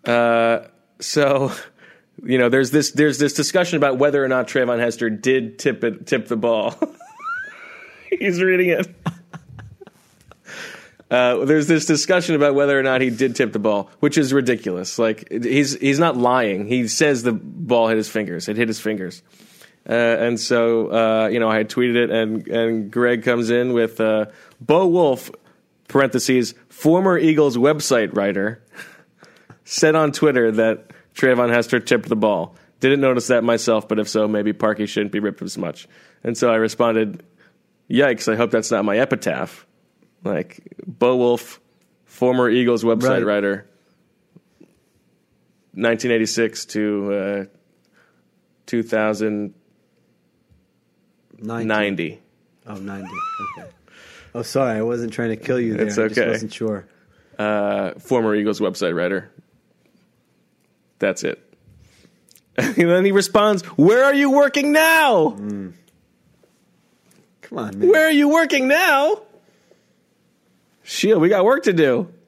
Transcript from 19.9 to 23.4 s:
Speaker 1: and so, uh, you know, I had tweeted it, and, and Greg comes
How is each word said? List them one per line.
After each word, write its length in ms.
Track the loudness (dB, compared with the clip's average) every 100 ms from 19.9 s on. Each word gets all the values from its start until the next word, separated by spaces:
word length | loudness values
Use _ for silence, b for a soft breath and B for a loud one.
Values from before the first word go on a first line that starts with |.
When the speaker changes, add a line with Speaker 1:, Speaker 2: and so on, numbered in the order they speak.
Speaker 1:
and 460 | 0 2 2 0 -2
so, 540 | 0 2 4 2 0
uh, 360 | 0 2 2 0
you 80 | 0
know, 80 | 0
I 60 | 0
had 120 | -2
tweeted 280 | -2 0 2
it, 140 | 0
and, 360 | 0 -2 -4 -4
and 440 | -2 0 -2 -4
Greg 320 | 0 0 0
comes 260 | 0 0